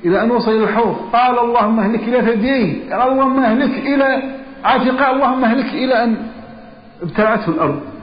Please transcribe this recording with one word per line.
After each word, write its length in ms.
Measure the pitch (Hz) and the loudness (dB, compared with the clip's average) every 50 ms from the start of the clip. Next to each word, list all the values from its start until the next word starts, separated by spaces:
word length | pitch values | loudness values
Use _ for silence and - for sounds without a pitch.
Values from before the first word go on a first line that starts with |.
| - | 0
إلى 180 | 175 180 202 214 | 2 0 2 2
أن 80 | 226 | 2
وصل 200 | 247 233 - 220 | 0 0 2 2
إلى 120 | 220 220 220 | 2 2 2
الحوض 320 | 202 - 220 233 208 - - - - - | 0 0 0 0 0 -2 -4 -6 0 2
قال: 260 | 240 247 254 247 240 | 2 2 4 2 2
"اللهم 400 | 240 233 240 240 208 214 226 226 | 0 2 2 2 2 2 2 2
اهلك". 240 | 196 202 226 226 214 | 2 0 0 -2 -2
إلى 180 | 220 247 247 | 0 0 2
ثدييه 720 | 220 220 233 214 208 254 277 262 220 170 139 - - - - | 2 2 0 0 0 0 2 2 0 0 -2 -4 -6 -6 -2
قال: 160 | 196 247 254 | 0 0 2
"اللهم 280 | 262 269 269 262 254 269 | 2 2 2 2 2 2
اهلك". 320 | 262 226 220 269 285 - - - - 269 | 2 2 2 2 0 0 -2 -2 -2 -2
إلى 480 | 277 277 269 269 262 - - - - - - - - - - | 0 2 2 2 2 0 -4 -6 -10 -12 -14 -16 -18 -4 0
عاتقه: 480 | 208 247 262 - 254 254 254 277 269 | 0 2 2 2 0 0 2 0 0
"اللهم 320 | 262 269 277 247 254 262 254 | 2 2 2 0 2 2 2
اهلك". 220 | 226 233 269 254 - - | 2 2 0 -2 -4 -4
إلى 300 | 311 254 262 254 220 233 | -4 0 0 2 2 2
أن 120 | 233 220 - - - - - - - - - - - - - - - - - | 0 0 -2 -4 -12 -14 -16 -18 -20 -20 -20 -20 -20 -20 -20 -20 -20 -16 -12
ابتلعته 480 | 180 165 - - 214 220 226 214 - 170 | -10 -6 -2 0 2 2 2 0 0 -2
الأرض 300 | 160 160 165 143 135 - - - - - | -2 0 0 -2 -2 -4 -8 -12 -16 -18